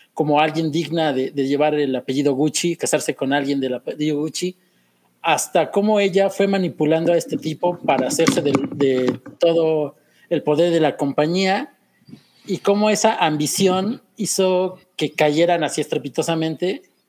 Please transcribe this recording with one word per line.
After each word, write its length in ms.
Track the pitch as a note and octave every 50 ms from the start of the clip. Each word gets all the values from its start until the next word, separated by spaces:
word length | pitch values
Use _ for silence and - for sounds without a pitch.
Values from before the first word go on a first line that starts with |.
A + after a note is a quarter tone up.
| - _ _
como 260 | - D#3 D3+ D3 D3
alguien 300 | D#3 D#3 D3 D#3+ E3 D#3 C#3
digna 400 | E3+ D#3+ C#3+ E3 E3 D#3+ D3+ C3
de, 180 | C3 C3 C3
de 160 | - C#3+ C3+
llevar 280 | C3+ C#3+ C#3 D3+ D#3 D3+
el 200 | D3 D3 C3+ B2+
apellido 400 | B2 - - C3 C#3 C3+ C#3+ C3+
Gucci, 420 | C3 D3+ D3+ - - - F3 E3
casarse 380 | - - - - D3 - - C#3
con 180 | - C#3+ C3 C#3
alguien 280 | D3 C#3 C3+ C#3+ C#3
del 140 | C3 B2+ B2
apellido 420 | A#2+ - - - D3+ D3+ D#3 D3+ D3
Gucci, 380 | D3+ D#3 - - F3+ F3+ F#3 - _ _ _ _ _ _ _ _ _ _ _ _ -
hasta 480 | E3 D#3 C3 - - - F3 D#3 -
cómo 300 | - G3+ G3+ G#3+ G#3+ G#3
ella 300 | G3+ F#3+ E3+ G3 G3 F#3+
fue 160 | G3 - G3+
manipulando 640 | G3 G3 G3 F#3 E3 - - D#3 D3 D#3+ D#3+ E3+ E3+ E3+
a 40 |
este 200 | E3+ E3+ - -
tipo 420 | - - D#3+ D3+ - - F3+ F3 -
para 300 | - D3+ C#3+ B2+ B2+ C3
hacerse 320 | - - E3 D#3+ - F3
del, 160 | D3+ C#3+ C3+ C3+ C#3 C3+ -
de 460 | - C#3 C3+ C3 B2+ B2+ B2 B2 - - C#3 - _
todo 580 | F3 E3+ E3 E3 D#3+ D#3+ D#3+ D#3 D3 C#3 - _ _ _ _ _ _ _
el 120 | F3 D3 -
poder 300 | D3+ D3+ D3 F3 F3 E3
de 80 | E3
la 160 | D#3 C#3+ C3+
compañía 800 | - D3 C#3 C3 - D3+ D#3+ F3 F#3+ F#3+ F#3+ G3 A3+ D4 - - _ _ _ _ _ _ - - - _ _ _ _ _
y 120 | G3+ F#3+ -
cómo 300 | - G3 G3+ G#3 G#3 G#3+
esa 240 | G#3 - - A3 A3+
ambición 840 | - F3+ D#3 D3+ D3 D3+ D3 - - F#3+ F#3 F#3 F#3+ F#3+ G#3+ A#3 - - _ _
hizo 640 | - G3+ - - - F#3+ F#3 F#3 F3+ F#3 F3+ F#3 - _ _ _
que 140 | - D#3 D3 -
cayeran 520 | - D#3 D3+ D3 D#3 E3+ F3 F3 E3 D3+
así 160 | B2+ - -
estrepitosamente. 1040 | D3+ - - - B2+ C#3 - - D3+ - E3 D#3+ D#3+ D#3+ D#3 - F3 F#3 G3+ - - _ _ _ _